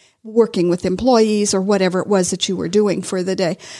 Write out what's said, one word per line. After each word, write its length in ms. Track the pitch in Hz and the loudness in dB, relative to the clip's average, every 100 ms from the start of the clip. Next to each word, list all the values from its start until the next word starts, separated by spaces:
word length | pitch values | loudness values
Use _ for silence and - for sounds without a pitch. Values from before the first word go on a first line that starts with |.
| _ _ | _ _
working 460 | 220 220 220 202 175 | -4 2 2 2 0
with 160 | 175 185 | 0 -2
employees 680 | 185 240 233 220 208 208 | -2 2 4 4 2 0
or 80 | 190 | 0
whatever 380 | 190 202 185 185 | 0 2 2 0
it 80 | - | 0
was 240 | 202 180 | 0 0
that 180 | 185 - | -2 -4
you 80 | 185 | -4
were 100 | 170 | -2
doing 340 | 202 208 170 | 0 2 0
for 200 | 185 190 | -4 -4
the 120 | 180 190 | -4 -2
day." 220 | 180 202 - - | -2 -4 -12 -20